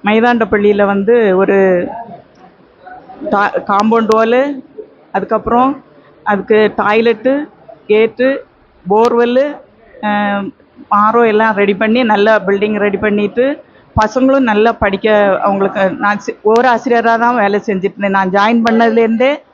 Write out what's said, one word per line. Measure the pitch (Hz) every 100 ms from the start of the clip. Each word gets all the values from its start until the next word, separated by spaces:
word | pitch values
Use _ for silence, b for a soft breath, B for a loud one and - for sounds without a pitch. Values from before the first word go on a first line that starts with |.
மைதாண்டப்பள்ளியில | 202 220 240 240 214 208 208 208
வந்து | 202 196 196 240 214 185
ஒரு | 190 196 190 180 - - - - - _ - _ _ _ - - - - -
டா-, | 202 202 -
காம்பவுண்ட் | - 202 220 226 220
வாலு, | 220 226 247 277 269 - - - - _
அதுக்கப்புறம் | 196 196 220 - 240 262 277 - B B _ -
அதுக்கு | 202 190 214 208 214
டாய்லெட்டு, | 208 214 226 214 233 277 302 - - - -
கேட்டு, | 214 226 226 262 277 - _ _ _ 180
போர்வெல்லு, | 208 233 233 240 247 285 294 - _ - -
அஹ், | 208 208 208 202 196 - _ - -
ஆர் | 208 214 226
ஓ |
எல்லாம் | 233 214 220 202
ரெடி | 202
பண்ணி | 202 220 233
நல்ல | 240 208 208 220
பில்டிங் | 185 202 208 208
ரெடி | 208 196
பண்ணிட்டு | 214 208 208 233 262 302 b b b -
பசங்களும் | 214 254 262 277 247
நல்லா | 208 226
படிக்க | 226 208 196 214 214 202 185
அவங்களுக்கு | - 196 196 202 190 -
நான் | 202 202
சி-, | - -
ஓர் | 214 226 254
ஆசிரியரா | 226 240 233 233 226
தான் | 240 240
வேலை | 202 202
செஞ்சுட்டு | 202 196 190 196
இருந்தேன். | 202 196
நான் | 190
ஜாயின் | 196 208 233
பண்ணதுலேருந்தே | 226 226 233 226 226 226 262 302 _